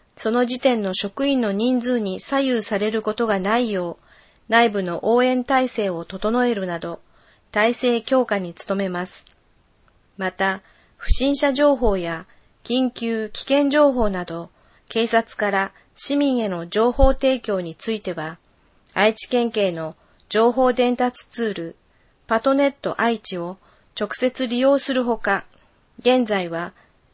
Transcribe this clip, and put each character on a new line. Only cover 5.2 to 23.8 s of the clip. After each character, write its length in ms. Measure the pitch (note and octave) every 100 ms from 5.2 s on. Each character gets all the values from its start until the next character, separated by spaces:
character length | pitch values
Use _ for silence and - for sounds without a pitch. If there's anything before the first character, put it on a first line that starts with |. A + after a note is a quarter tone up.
援 220 | B3+ B3+
体 240 | B3 C4 B3+
制 220 | - G3+
を 140 | E3+
整 420 | E3 G3 G#3+ A#3+ B3
え 80 |
る 120 | G#3 F#3
な 120 | E3+
ど、 220 | E3+ E3+ _ _ _ _ _
体 240 | G#3 A3+
制 280 | A#3+ B3 A#3
強 220 | - C4
化 140 | A#3+ G3+
に 160 | F3+
努 220 | - - G3
め 120 | F#3+
ま 160 | F3+ F3+
す。 180 | - - _ _ _ _ _ _ _ _ -
ま 160 | F#3+
た、 300 | - G3 F#3+ - _ _ _
不 140 | -
審 260 | - C4+ C#4
者 160 | C#4+
情 240 | C4 D4 C4
報 200 | A3+ F#3+
や 300 | E3+ E3 - _ _ _
緊 260 | - B3 B3+
急 400 | - A#3 A3+ A3
危 120 | -
険 260 | - C#4 C#4+
情 240 | D4 D4
報 180 | B3+ G#3
な 140 | F#3
ど、 260 | F3 E3 E3+ _ _ _ -
警 180 | A3+ A3+
察 300 | A3+ A3 -
か 140 | G#3
ら 220 | G3 G3 - _
市 220 | - - C#4+
民 220 | C#4+ B3
へ 100 | G#3+
の 200 | F3 E3+
情 240 | G#3 A#3
報 220 | A#3+ C4+
提 260 | C4 C4 B3+
供 200 | - F#3+
に 140 | E3+
つ 160 | D#3+ -
い 100 | A3
て 120 | F#3+
は、 260 | E3 D#3 E3+ _ _ _ _ _
愛 200 | E3+ G#3+
知 140 | G#3+ -
県 220 | B3 A#3
警 220 | G#3+ G3
の 240 | E3 D#3+ - _ _ -
情 240 | G#3+ A#3
報 200 | A#3+ B3+
伝 240 | B3 B3 B3
達 320 | B3 - -
ツ 160 | -
ー 100 | A3+
ル、 220 | F#3 E3 - _ _ _ _ -
パ 140 | A3+
ト 140 | C4+
ネ 140 | C4+ C#4
ッ 40 |
ト 280 | C#4 F3+ -
愛 180 | A#3 A3+
知 200 | - F3+
を 200 | E3+ F#3+ _ _